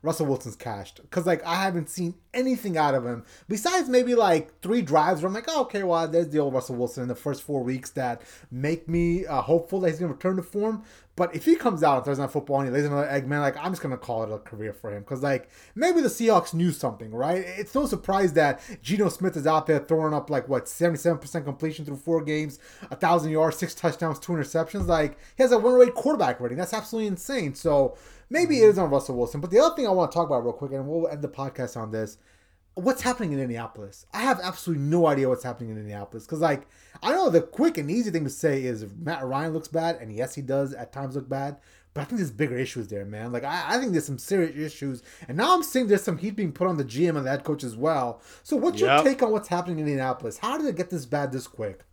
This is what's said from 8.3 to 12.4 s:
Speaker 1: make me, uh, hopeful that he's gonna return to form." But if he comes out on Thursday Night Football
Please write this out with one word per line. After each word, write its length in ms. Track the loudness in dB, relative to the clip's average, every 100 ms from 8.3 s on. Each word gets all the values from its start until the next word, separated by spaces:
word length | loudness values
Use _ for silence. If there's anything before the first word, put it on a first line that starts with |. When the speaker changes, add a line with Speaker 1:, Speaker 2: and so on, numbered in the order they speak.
| -20 -14
Speaker 1:
make 360 | -6 -4 -4 -2
me, 380 | 0 2 0 0
uh, 160 | -2
hopeful 380 | 2 2 2 0
that 100 | 0
he's 100 | 0
gonna 140 | -6
return 220 | -2 -2 -2
to 80 |
form." 400 | -4 -4 -2 -4 -10 -20 _ -2
But 200 | -2 0
if 100 | 2
he 100 | 4
comes 260 | 4 4
out 160 | 4 4
on 60 |
Thursday 180 | 2 -2
Night 100 | -2
Football 280 | -4